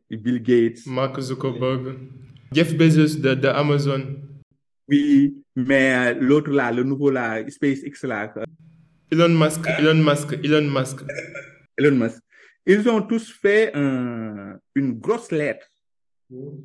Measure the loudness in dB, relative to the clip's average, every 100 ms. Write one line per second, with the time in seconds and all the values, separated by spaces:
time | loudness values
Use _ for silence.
0 | -14 -8 -4 -2 2 4 2 -2 -8 -4
1 | -4 -4 -8 -6 -6 -4 -4 -4 -6 -12
2 | -18 -20 -20 -20 -4 0 0 4 4 6
3 | 4 2 0 0 0 2 2 0 0 -4
4 | -6 -12 -16 -20 _ _ _ _ 0 2
5 | 4 4 4 0 _ -6 0 2 4 2
6 | 0 0 2 2 2 0 0 -2 -2 0
7 | 0 0 -2 -6 -8 -4 -2 -2 -8 -12
8 | -8 -8 -8 -10 -12 -14 -20 _ _ _
9 | _ 2 4 4 2 0 -4 0 4 4
10 | 4 2 -2 -6 0 2 2 -2 -4 -8
11 | -14 -14 -14 -16 -18 _ _ 0 2 4
12 | 0 -4 _ _ _ _ 2 2 4 0
13 | 0 -4 -6 -4 0 2 2 0 -2 -2
14 | -4 -6 -10 -12 -14 -18 _ -4 -4 -4
15 | -4 -4 -4 -4 -4 -6 -14 _ _ _
16 | _ _ _ -18 -16 -16